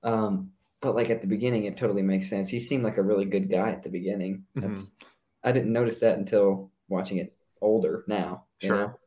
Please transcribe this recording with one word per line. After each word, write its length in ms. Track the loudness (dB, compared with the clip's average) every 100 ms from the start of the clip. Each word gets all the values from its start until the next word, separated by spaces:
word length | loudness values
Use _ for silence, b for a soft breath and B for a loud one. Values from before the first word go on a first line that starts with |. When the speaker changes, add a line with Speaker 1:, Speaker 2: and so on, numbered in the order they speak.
Speaker 1:
um, 480 | 0 0 0 -2 -4 _ _ _
but, 140 | -2 0
like, 140 | 2
at 120 | 0
the 60 | 0
beginning, 360 | 0 0 0
it 140 | -2 -2
totally 240 | -2 2
makes 280 | 2 0 0
sense. 200 | -4 -2
He 100 | -4
seemed 240 | -2 0
like 140 | 0 0
a 60 |
really 200 | 2 2
good 260 | 2 0 0
guy 200 | 0 0
at 140 | -2
the 60 | -6
beginning. 560 | -6 -4 -4 -4 -6 -8 -6
Speaker 2:
Mm-hmm. 100 | -6
Speaker 1:
That's, 240 | -6 -10 _ B B _ _
I 100 | 0
didn't 180 | 2 2
notice 300 | 2 0 4
that 160 | 2 2
until 540 | 2 4 4 4 -4 _ _
watching 280 | -4 -2 -4
it 180 | -6 _ _ _
older 420 | 2 4 2 -2 -4
now, 380 | -4 -2 -6 -14 _
you 80 | -2
Speaker 2:
Sure. 100 | 0
Speaker 1:
know? 220 | -2 -6